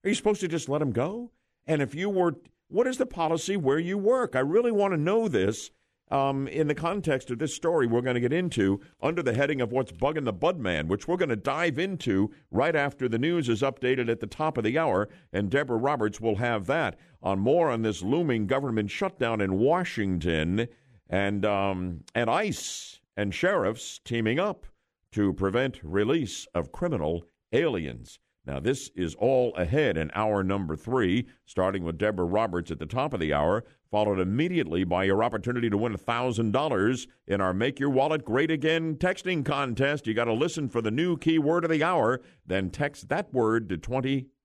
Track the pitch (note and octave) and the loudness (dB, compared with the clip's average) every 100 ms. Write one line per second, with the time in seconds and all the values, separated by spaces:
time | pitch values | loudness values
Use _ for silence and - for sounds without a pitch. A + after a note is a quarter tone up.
0 | F#3+ - G#3+ G#3 F3+ E3 - D3 D3+ A#2 | -2 0 0 0 -2 -4 -2 -2 0 0
1 | D3 A3 A#3+ _ _ _ - D#3 C#3 D3 | -2 -4 -12 _ _ _ -2 0 0 -2
2 | G3 G3 F3 C#3+ - _ _ F3+ B3+ B3+ | -2 2 2 0 -14 _ _ 0 0 0
3 | B3+ F#3+ D#3+ E3 - G3 C3+ D3 E3+ G3 | -4 0 0 0 0 0 2 2 0 0
4 | G3 C4 B3 C3 C3+ F#3+ A#3+ G#3 G3 E3+ | 2 2 2 0 2 4 4 2 2 2
5 | D#3 G#3+ A3+ A#2+ F#2+ A2+ - _ _ _ | 2 2 4 2 2 0 -10 _ _ _
6 | _ C#3 C#3 C3+ C3+ G#2+ D3+ D3 E3 G3+ | _ 0 0 0 -2 -2 0 0 -2 -2
7 | E3 C3 - A#2 D3+ - E3 E3 A#2+ A#2 | 0 -2 -2 -4 -4 -2 0 2 4 2
8 | B2+ B2 B2 D#3+ F3+ B2+ G2 G2 - _ | 2 0 0 0 -2 2 2 2 -4 _
9 | C#3 E3+ C3+ A#2 C#3 C#3+ A#2 B2 B2 E2 | -2 0 0 2 0 0 0 -2 -4 -2
10 | C3+ D#3 B2+ F#2+ E3 F3+ G2+ E2 D#2 G2+ | -2 0 -2 0 0 0 0 0 0 -2
11 | - F3 E3 A2 C#3 C#3+ E3+ C3+ F#3+ F3+ | -2 -2 0 0 -2 0 0 0 -4 -4
12 | B2+ F#2+ G#2 - _ G2 D3 D#3 C#3+ C#3 | 0 2 0 -2 _ 0 2 2 0 -2
13 | B2+ A2+ D3 F3 B2 A2 C3+ B2+ B2+ C3 | -2 0 0 0 0 0 0 0 0 0
14 | A#2 A2+ G#2 - D#3 C3 A2+ C3+ D#3+ F#2+ | 0 -2 -4 -4 -4 0 0 0 0 0
15 | G#2 - _ F#2+ G2+ C3+ C#3+ A2+ C3 C#3+ | -2 -8 _ -4 0 0 0 0 0 2
16 | G#2+ - A2+ G2+ B2 A2+ F#2 D3+ C3 - | 0 0 -2 0 0 -2 0 0 0 -6
17 | - _ - F#2+ G#2 E3 D#3+ A#2 A2 G2+ | -20 _ -2 0 4 4 4 2 0 -2
18 | F#2 D3 E3 A#2 G#2 C3+ C#3 A2 G#2 - | 0 0 2 0 2 0 0 -2 -2 -2
19 | G3 - A#2 A2+ G2 F#2+ B2+ F3 F3+ - | -4 -2 -2 0 0 2 4 2 0 -2
20 | G2 F2+ E2+ D#2+ D#2+ G2 A#2+ - _ _ | -2 0 0 0 2 0 -2 -8 _ _
21 | _ G3 G2+ - G#2+ G2+ G2 F#2+ F#2 E2+ | _ -2 0 0 2 2 0 0 -4 -8
22 | - A2+ A2+ D3 D3+ G2 - - - - | -6 -2 0 0 0 -4 -8 -12 -14 -20
23 | _ - G#2 - F3+ F#3+ G2 A2+ - - | _ -4 -4 0 0 2 0 -2 -12 -16
24 | - A#2+ A2 C3+ G3+ - - _ _ _ | -6 -2 0 0 -2 -4 -12 _ _ _
25 | _ G#2+ G2+ F2 G2 G#2+ C3+ A2 D2+ F#2+ | _ 0 0 2 0 0 -2 -4 -4 0
26 | A2 E3 A2+ - - F2 D2+ - F3 B2+ | 2 0 -2 -8 -6 -4 -4 -4 -2 0
27 | D2+ E2+ - _ _ A#2+ D#3 G#2 D2 A#1+ | -2 -2 -6 _ _ 0 2 -2 -4 -10
28 | A#1+ - _ _ - C#2 F2+ C#3 - - | -16 -20 _ _ -8 -2 0 -2 -6 -4
29 | E2+ E2 A#2 C3 B2 - E2+ C3 C#3+ D#2+ | -4 0 2 2 0 0 0 2 2 0
30 | D#2 F#2+ G#2+ G#2 F#2 G2+ E2+ D#2 - B2+ | -2 -2 0 2 0 0 -2 -6 -2 0
31 | G2 G#2 - _ _ - F#2 G2 E2+ E2 | 2 2 -2 _ _ 0 0 0 -4 -2
32 | G#2 G2 F2 G2+ A2+ F2 D#2+ D#2 D#2 A#2+ | -2 0 0 2 0 -2 -4 -8 -6 -4
33 | D3 A#2+ D#2+ D2 D#2 G#2 A#2+ _ _ G#2 | -4 -2 0 2 2 0 -4 _ _ 0
34 | G#2+ F#2+ F#2 A2 E3+ F3 F2+ E2+ F#2 F2+ | 2 2 0 0 0 0 0 0 0 2
35 | F#2+ G2 A#2 A2 A#2+ B2 A#2 G2+ A#2 G#2 | 2 2 2 -2 -4 -2 0 0 -2 -4
36 | - A#2 B2+ A2 A2+ A#2 D3+ A2 G#2 B2+ | -4 -2 -2 0 0 2 2 2 2 0
37 | - _ - G2 F#2+ F#2 B2+ C#3+ C#3 C3 | -6 _ -4 0 0 2 -2 0 0 2
38 | D3 D#3 A#2 A#2+ D#3 D#3 D#3 E3 D#3+ D#3 | 2 0 0 0 2 0 0 0 -2 -2
39 | F3+ F#3 F#3 F3 C#3 C#3+ C3+ A2+ C#3 D3 | -2 -2 -2 -2 0 -2 -2 0 0 0
40 | - A2 A#2 A2+ E3 E3 C3+ A#2 A2 A#2 | -2 0 0 2 0 -2 -4 -2 -2 0
41 | F3+ E3 E3 D#3+ D3 E3+ E3 D#3+ D#3+ F3 | 0 0 2 2 2 0 2 0 2 2
42 | A2 B2+ - _ - F#2+ F#2 - C#3+ - | 2 0 -6 _ -4 -2 -2 -2 -4 -4
43 | - D#3+ G3+ B2+ A2+ A2+ G#2+ F2 - C3 | -4 -4 -2 0 2 2 0 -6 -4 -4
44 | C3 C3+ C3+ _ | 0 -2 -4 _